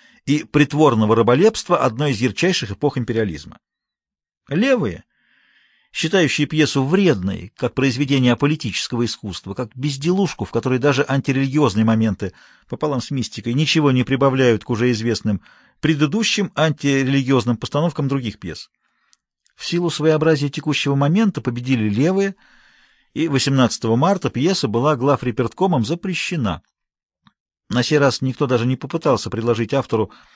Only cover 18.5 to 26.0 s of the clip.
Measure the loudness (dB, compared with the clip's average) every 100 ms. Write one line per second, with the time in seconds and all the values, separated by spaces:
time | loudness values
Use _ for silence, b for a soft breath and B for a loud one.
18.5 | -12 -16 _ _ _ _ _ _ _ _
19.5 | _ -6 -2 -2 0 2 2 2 2 0
20.5 | -4 -2 -2 0 0 2 2 2 0 -4
21.5 | -4 -2 0 0 2 2 2 -2 -6 b
22.5 | b b b b b b -4 -2 0 2
23.5 | 2 2 0 0 2 2 0 -2 -2 0
24.5 | 0 -2 0 0 0 0 0 -2 -2 -4
25.5 | -2 0 0 0 -4